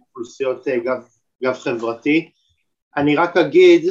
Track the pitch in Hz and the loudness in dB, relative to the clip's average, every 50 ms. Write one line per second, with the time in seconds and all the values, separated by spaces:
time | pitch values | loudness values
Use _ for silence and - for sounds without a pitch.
0 | _ _ - 127 117 - - - 135 127 123 - - 143 127 120 117 127 127 123 | _ _ -16 -16 -16 -14 -10 -6 -6 -6 -6 -6 -6 -6 -4 -4 -4 -4 -6 -6
1 | - _ _ _ _ _ _ - 127 127 127 - - 147 123 113 117 113 113 - | -8 _ _ _ _ _ _ -6 -6 -6 -4 -4 -6 -8 -6 -6 -6 -8 -8 -6
2 | - 143 151 160 160 - _ _ _ _ _ _ _ _ _ _ _ _ - 147 | -4 -2 -2 -2 -2 -6 _ _ _ _ _ _ _ _ _ _ _ _ -6 -2
3 | 143 147 147 147 175 175 175 185 156 139 135 180 185 175 170 170 156 185 | -2 0 0 0 0 0 0 0 0 2 4 6 6 6 6 4 2 -2